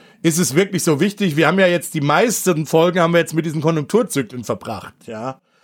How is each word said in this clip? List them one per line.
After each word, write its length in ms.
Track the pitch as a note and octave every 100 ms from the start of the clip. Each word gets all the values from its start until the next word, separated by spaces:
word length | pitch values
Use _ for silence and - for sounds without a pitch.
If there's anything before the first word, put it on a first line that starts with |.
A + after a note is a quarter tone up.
| - _
ist 180 | E3 D#3+
es 160 | F3+ C#3+
wirklich 280 | G3 E3+
so 160 | E3+ C#3
wichtig? 380 | G3+ G3+ G3 D3
Wir 100 | D#3
haben 100 | F#3+
ja 100 | F#3
jetzt 260 | F3 -
die 80 | D#3+
meisten 640 | C#3+ D#3 A#3 F3+ F#3 D#3+ D3+
Folgen 340 | D#3+ F3 F3
haben 140 | E3
wir 80 | E3+
jetzt 120 | E3
mit 120 | D#3 D#3+
diesen 160 | D3+
Konjunkturzyklen 840 | D3+ D#3+ C#3+ G#3+ A#3 C#3+ A2+ B2
verbracht, 520 | A2+ G#2 B2 G2 - - -
ja. 340 | A2 B2+ C3+ _ _